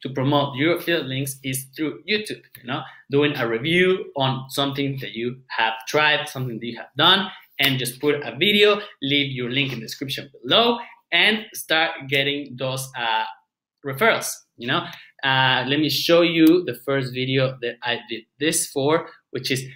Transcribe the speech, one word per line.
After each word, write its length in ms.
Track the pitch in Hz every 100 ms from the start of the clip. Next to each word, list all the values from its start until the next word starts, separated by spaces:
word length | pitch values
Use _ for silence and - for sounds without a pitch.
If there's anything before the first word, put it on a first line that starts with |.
to 80 | 131
promote 460 | 139 135 143 131 127
your 200 | 160 165
affiliate 300 | 170 165 131
links 320 | 131 139 -
is 240 | 131 131 - -
through 260 | 151 - 185
YouTube, 340 | 208 214 123 _ -
you 60 | 120
know, 160 | 151 - - -
doing 240 | 139 147 143
a 100 | 117
review 680 | 113 156 175 185 190 - 139
on 320 | 131 131 -
something 480 | 139 139 139 139 135
that 120 | 104
you 280 | 110 120 131 -
have 260 | - 113 - -
tried, 420 | 147 151 147 143
something 300 | 135 127 110
that 60 | 117
you 100 | 117
have 160 | - 135
done, 340 | 165 196 202 - - -
and 200 | 139 131
just 220 | 117 -
put 160 | 147 143
a 120 | 120 120
video, 440 | 202 208 208 208 - -
leave 300 | 139 143 139
your 180 | 123 123
link 220 | 135 135
in 80 | 113
the 60 | 113
description 440 | - 135 - - -
below, 360 | 123 196 240 233 - - -
and 340 | 170 202 220 -
start 380 | - - 160 165 - 135
getting 460 | 139 139 143 135 123
those, 320 | 131 135 - 127
uh, 280 | 113 110 110 - _ _ _ _ 139
referrals, 440 | 135 220 175 - - _ -
you 120 | 120
know. 160 | 160 - - - _
Uh, 400 | 135 131 131 127 123
let 140 | 147
me 100 | 147
show 320 | 135 - 170
you 420 | 170 165 160 180
the 100 | 175 - -
first 260 | 135 123
video 460 | 127 127 135 131 -
that 160 | 117 -
I 160 | 120 117 -
did 140 | 113 - -
this 300 | 156 165 -
for, 400 | 143 139 170 - - _
which 200 | 131 135
is 140 | 131 -